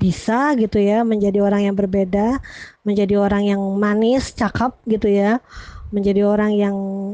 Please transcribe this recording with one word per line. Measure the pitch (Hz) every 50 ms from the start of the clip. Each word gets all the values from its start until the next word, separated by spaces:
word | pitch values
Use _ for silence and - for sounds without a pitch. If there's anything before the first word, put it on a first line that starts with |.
bisa | - 185 165 - - - 226 240 269 294 294 247
gitu | 220 208 - 214
ya, | 202 202 208 220 233
menjadi | 226 220 214 202 202 190 202 202
orang | 202 202 202 202 202
yang | 196 190
berbeda, | 202 190 185 202 196 185 185 202 208 226 262 277 - - - - - - - _
menjadi | - 208 208 202 202 190 202 202
orang | 202 202 208 202 202
yang | 202 202 196 196 196 196 202
manis, | 208 208 208 214 220 226 254 269 254 - -
cakep | - 247 202 - - 233 254 - - _ 247
gitu | 220 214 - 208 202
ya, | 202 202 202 226 254 - - - - - - - - - - -
menjadi | 202 196 202 196 196 202
orang | 202 208 208 214 208 208 208
yang, | 202 202 196 196 196 196 196 196 196 196